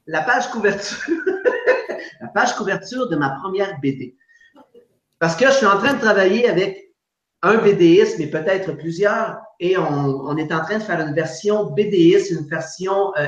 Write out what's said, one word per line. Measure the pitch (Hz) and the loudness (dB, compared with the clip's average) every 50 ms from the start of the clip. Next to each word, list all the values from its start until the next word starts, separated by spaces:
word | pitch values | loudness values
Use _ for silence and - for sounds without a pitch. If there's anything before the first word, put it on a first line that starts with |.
| _ | _
la | - 160 156 | -8 -6 -4
page | - 247 240 254 - - | -2 0 -2 -2 -2 -4
couverture. | 247 220 202 202 - - - - - - - | -6 -2 0 0 0 -2 -6 -10 -10 -10 -6
<laughs> | - 330 - - 381 - - - - - - - 508 523 - - - - - - - - _ | -4 -4 -2 -2 -4 -4 0 0 0 0 2 0 0 0 0 -2 -8 -10 -10 -12 -16 -16 _
la | 117 | -18
page | - - 208 - - - | -4 -2 0 0 0 -2
couverture | - 202 190 190 180 - - 254 262 247 - | -4 -4 -4 -4 -4 -6 -8 -6 -6 -4 -2
de | 160 | -2
ma | 147 143 135 - - | -2 -2 -2 -4 -6
première | 196 190 190 196 196 180 165 139 | -6 -6 -2 -2 -2 -4 -4 -4
B | 143 | -4
D. | 135 - - - - - _ _ _ _ _ _ _ _ - _ _ _ - _ _ _ _ _ _ _ _ | -4 -4 -4 -10 -14 -16 _ _ _ _ _ _ _ _ -20 _ _ _ -20 _ _ _ _ _ _ _ _
Parce | 165 165 - | -2 -2 2
que | - 247 | 2 4
je | 269 | 4
suis | 269 269 220 | 4 4 4
en | 196 196 | 4 4
train | 196 220 285 277 | 4 2 0 0
de | - | 2
travailler | 220 214 202 202 190 185 208 233 240 | 2 2 4 4 4 4 4 4 2
avec | 214 170 175 190 - - - - _ _ _ _ _ _ _ _ _ _ _ | 2 2 0 0 -2 -4 -10 -16 _ _ _ _ _ _ _ _ _ _ _
un | 165 190 220 | 2 4 4
B | 226 220 202 185 | 6 6 4 6
D | 170 175 165 170 | 6 6 8 8
S, | 202 220 - - 170 | 8 6 4 0 -4
mais | 147 | -6
peut-être | 135 147 160 160 196 190 190 - 165 143 | -4 -4 -2 0 0 0 0 -2 -6 -8
plusieurs, | 143 156 165 165 180 202 208 226 226 220 - - - - - _ _ | -8 -8 -8 -4 0 0 0 0 0 -4 -6 -8 -12 -16 -20 _ _
et | 175 185 190 | -2 0 0
on, | 180 160 | 0 0
on | 147 143 143 139 139 135 135 131 143 147 | 0 -2 -2 -2 -2 -2 -4 -6 -6 -4
est | 156 156 151 170 | -4 -4 -4 -4
en | 160 | -4
train | 156 - 220 | -4 -4 -6
de | - - | -6 -4
faire | - 175 160 | -4 -4 -4
une | 156 151 143 | -4 -4 -4
version | 160 156 - - - - 208 208 214 - 147 | -4 -4 -4 -8 -6 -2 -2 0 0 -2 -2
B | 143 | -2
D | 202 214 208 202 175 165 170 202 | -2 0 2 4 6 6 6 6
S, | 196 - - | 4 2 0
une | 165 156 147 | -4 -6 -6
version, | - 165 160 - - - - 185 190 196 196 196 190 - | -6 -6 -8 -8 -8 -10 -8 -6 -2 -2 0 -2 -2 -2
euh, | 147 147 | -4 -4